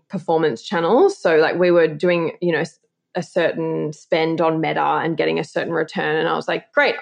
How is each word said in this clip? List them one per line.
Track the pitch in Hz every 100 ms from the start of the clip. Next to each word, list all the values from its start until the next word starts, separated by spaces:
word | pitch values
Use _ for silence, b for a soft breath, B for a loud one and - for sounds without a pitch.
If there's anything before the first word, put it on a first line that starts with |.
| -
performance | 185 - 160 156 110
channels. | - 175 170 247 392 -
So, | 180 160
like, | 156 170
we | 180
were | 175 160
doing, | 151 180 175 160 -
you | 175
know, | 151
s-, | - _ _ _ _
a | 180
certain | 160 175 160 165 160 160 156
spend | - - 165 160 165
on | 165 160
Meta | 151 156
and | 147 151 160 156
getting | 160 165
a |
certain | 156 180 143
return. | 165 160 180 156 160
And | 165
I | 160
was | 151
like, | 165 -
"Great, | 294 269 -